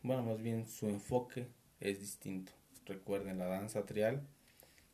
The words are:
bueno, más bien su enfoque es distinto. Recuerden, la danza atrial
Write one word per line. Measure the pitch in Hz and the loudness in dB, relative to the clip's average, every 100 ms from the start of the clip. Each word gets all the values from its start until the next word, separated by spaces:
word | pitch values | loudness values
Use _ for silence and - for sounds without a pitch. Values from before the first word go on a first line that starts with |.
bueno, | 127 127 | 0 2
más | 117 110 | 2 0
bien | 110 113 113 | 2 0 -2
su | - 107 | -2 0
enfoque | 101 - 123 123 - 123 - - - | 0 2 2 2 -2 -6 -10 -20 -4
es | 98 98 | -2 -2
distinto. | 101 - 98 95 95 - - - - | -4 -8 -6 -4 -6 -12 -20 -18 -10
Recuerden, | 95 - 98 95 92 | -8 0 0 0 -2
la | 92 | 0
danza | 95 107 110 | 0 0 -2
atrial | 101 104 110 135 143 - - - - - - | 0 4 4 4 -4 -14 -20 -20 -20 -20 -20